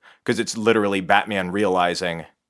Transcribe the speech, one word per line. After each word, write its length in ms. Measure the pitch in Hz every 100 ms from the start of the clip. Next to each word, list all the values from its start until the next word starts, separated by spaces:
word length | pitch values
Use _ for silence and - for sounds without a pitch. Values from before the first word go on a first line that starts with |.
| - -
'cause 140 | - 117
it's 180 | 110 113
literally 440 | 110 110 101 98
Batman 500 | 90 101 107 101 90
realizing, 760 | 98 101 92 87 85 87 82 78 _ -